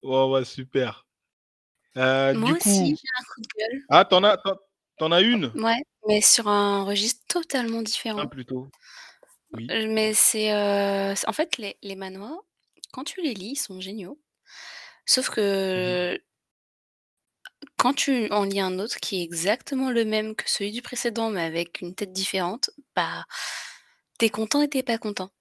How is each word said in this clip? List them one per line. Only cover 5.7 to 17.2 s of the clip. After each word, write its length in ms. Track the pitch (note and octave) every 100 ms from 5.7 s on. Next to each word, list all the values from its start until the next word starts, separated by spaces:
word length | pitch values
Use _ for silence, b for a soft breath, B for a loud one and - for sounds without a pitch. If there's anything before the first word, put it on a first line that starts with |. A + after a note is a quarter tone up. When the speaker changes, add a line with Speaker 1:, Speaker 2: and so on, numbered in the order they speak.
| A#3 D4 _ G#3+
Speaker 2:
mais 140 | G#3
sur 260 | G#3+ - G#3+
un 360 | G#3 G3+ G3+
registre 420 | G3 G3+ G#3+ - _
totalement 540 | F4 E4 C4+ A#3 A3+
différent. 400 | A3 - A3+ G#3
Speaker 1:
Ah, 40 | D3
plutôt. 420 | C3+ B2 C3 C3+ B B B B B B B _
Oui. 140 | - A#3+
Speaker 2:
Euh, 160 | A3+ A3
mais 220 | A3 A3
c'est, 400 | G#3+ - A3 G#3+
euh, 600 | G#3 G3+ G3+ G3+ G3 G3 G3
c'est, 120 | -
en 60 |
fait, 240 | G#3+ E4+ -
les, 200 | G#3 -
les 140 | G3+ F#3+
manhwas, 420 | F#3+ F#3+ G#3 E4 - _ _ _ -
quand 100 | -
tu 180 | C#4+ -
les 120 | E4
lis, 200 | G3+ F#3+
ils 20 | C#4
sont 260 | - F#3
géniaux. 380 | F#3 G#3+ F3+ D4+ _ _ B B B B B B -
Sauf 240 | - C4
que 840 | - G3+ G3 F#3+ F#3 F3+ F3+ F3+
Speaker 1:
Mhm. 60 | - _ _ _ _ _ _ _ _ _ _